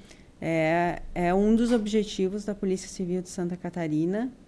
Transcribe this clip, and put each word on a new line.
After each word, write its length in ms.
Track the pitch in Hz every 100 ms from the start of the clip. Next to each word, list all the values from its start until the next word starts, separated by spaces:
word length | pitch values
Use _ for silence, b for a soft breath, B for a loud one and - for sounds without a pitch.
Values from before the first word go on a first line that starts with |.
| B B B -
é, 600 | 160 165 156 170 175 160 -
é 200 | 180 175
um 220 | 185 214 226
dos 160 | 233
objetivos 720 | 240 208 214 208 - 190 208
da 100 | 208
Polícia 360 | 202 196 185 -
Civil 320 | - 180 180
de 80 | 180
Santa 260 | - 175 180
Catarina, 760 | 175 175 160 151 165 208 254 -